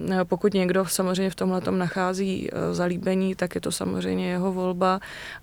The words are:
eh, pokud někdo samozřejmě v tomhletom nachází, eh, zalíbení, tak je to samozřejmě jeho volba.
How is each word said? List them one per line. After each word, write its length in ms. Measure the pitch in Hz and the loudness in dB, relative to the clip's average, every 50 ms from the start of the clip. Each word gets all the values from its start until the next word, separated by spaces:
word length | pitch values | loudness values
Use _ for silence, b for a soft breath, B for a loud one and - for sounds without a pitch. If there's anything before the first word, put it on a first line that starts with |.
| - 170 | 2 0
eh, 140 | 190 185 185 | 2 2 2
pokud 300 | 175 190 175 - 208 202 | 2 0 2 2 2 4
někdo 320 | 196 185 180 180 190 190 | 4 2 4 4 2 2
samozřejmě 440 | 165 - - 190 180 185 175 196 190 | 0 0 0 2 2 2 2 0 0
v 40 | 180 | 0
tomhletom 440 | - 190 185 185 185 175 - 190 185 | 0 0 0 0 0 0 0 0 2
nachází, 720 | 180 170 - 190 185 180 185 185 196 190 185 - - - - | 0 0 0 0 0 0 0 0 0 0 0 -2 -4 -4 -4
eh, 220 | - 160 170 175 | -2 -2 -2 0
zalíbení, 600 | 170 175 180 180 175 185 190 185 190 190 190 185 | 0 0 0 0 0 0 0 2 2 2 0 0
tak 200 | - 185 180 - | -2 -4 -2 -2
je 60 | 180 | -4
to 120 | - - 175 | -4 -2 -4
samozřejmě 580 | - 196 185 190 185 180 185 185 185 185 180 | -2 -2 -2 -2 -2 -2 -2 -2 0 0 -2
jeho 220 | 180 180 180 196 185 | 0 0 0 0 0
volba. 480 | 185 185 185 185 175 185 185 185 190 B B B B B B B B | 0 -2 -2 0 2 2 2 2 0 B B B B B B B B